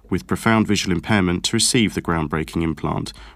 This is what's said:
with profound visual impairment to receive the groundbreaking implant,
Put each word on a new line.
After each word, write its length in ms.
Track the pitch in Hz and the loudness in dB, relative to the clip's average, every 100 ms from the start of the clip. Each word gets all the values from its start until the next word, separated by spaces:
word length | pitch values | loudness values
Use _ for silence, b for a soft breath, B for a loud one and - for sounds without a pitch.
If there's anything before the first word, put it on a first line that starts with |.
| - | -6
with 160 | 90 - | -6 -2
profound 400 | 95 117 110 101 | -2 2 4 4
visual 280 | 101 101 | 2 0
impairment 480 | 87 - 107 90 87 | -2 0 2 2 0
to 120 | - 117 | 0 0
receive 380 | - 131 98 | 2 2 2
the 80 | 95 | 0
groundbreaking 600 | - 82 78 80 80 85 | -2 -2 0 -2 -2 -2
implant, 500 | 82 76 78 - - - B | -2 -2 -4 -4 -6 -12 B